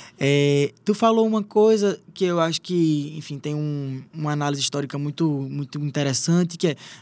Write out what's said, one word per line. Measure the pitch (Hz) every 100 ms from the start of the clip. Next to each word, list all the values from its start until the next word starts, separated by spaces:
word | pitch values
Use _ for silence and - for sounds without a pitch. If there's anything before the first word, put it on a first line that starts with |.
| - -
É, | 139 143 143 143 143 -
tu | -
falou | 202 226 226 220
uma | 220
coisa | 208 214 220 220 202 - -
que | -
eu | 180 175
acho | 165 160
que, | - 180 160 151 143 156
enfim, | - 143
tem | 151 151
um, | 151 147 135 131 -
uma | 160 151
análise | 147 143 143
histórica | 131 143 139 143
muito, | 147 147 165 143 135
muito | 143 139 147
interessante, | 147 147 139 127 - 175 175 -
que | 175
é, | 139 - -